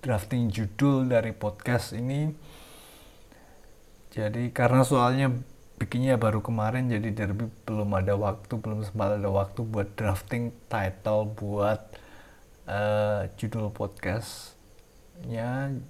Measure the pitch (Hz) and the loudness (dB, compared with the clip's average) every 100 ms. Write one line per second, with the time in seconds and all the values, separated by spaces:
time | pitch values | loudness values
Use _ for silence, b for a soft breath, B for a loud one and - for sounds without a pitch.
0 | 131 110 - 127 117 104 104 - 139 135 | 0 -2 0 0 0 0 -4 2 4 4
1 | 127 120 113 107 107 98 - 123 - 110 | 4 4 2 -4 -6 -4 0 0 0 -6
2 | 123 139 151 151 B B B B B B | -4 0 -2 -4 B B B B B B
3 | B B B B B B B - - - | B B B B B B B -20 -20 -20
4 | - - 107 117 120 120 123 127 127 135 | -14 -4 -4 -2 -4 2 6 6 6 6
5 | 120 131 135 120 127 - - - 107 123 | 6 6 2 0 -4 -16 -20 -8 -4 0
6 | 131 123 110 110 104 113 107 123 127 113 | 2 4 4 2 0 0 0 0 0 0
7 | 107 104 101 101 113 - - 107 104 98 | -2 -2 -2 -2 -4 -8 -6 -2 0 2
8 | 95 101 104 95 - 117 110 107 104 107 | 2 2 2 -2 -4 -6 -4 -4 -4 -2
9 | 101 104 101 98 98 - 113 110 98 - | 0 2 2 2 0 -2 -4 -2 -2 -2
10 | 107 95 - 120 120 - - 113 98 95 | -2 -2 -2 -4 -4 -6 -6 -2 -2 -2
11 | - 107 107 107 104 101 101 107 - - | 0 0 0 -4 -6 2 2 2 -4 -20
12 | B B B B B - - 101 104 107 | B B B B B -20 -6 -2 2 2
13 | 104 104 98 - 110 113 107 107 104 - | 2 0 -2 -4 -4 -2 -4 -4 -6 -4
14 | 101 104 - - - - - - - - | -4 -4 -4 -12 -16 -20 -20 -20 -20 -20
15 | - - 123 113 117 127 139 131 131 | -20 -14 -8 -4 -4 -4 -4 -6 -8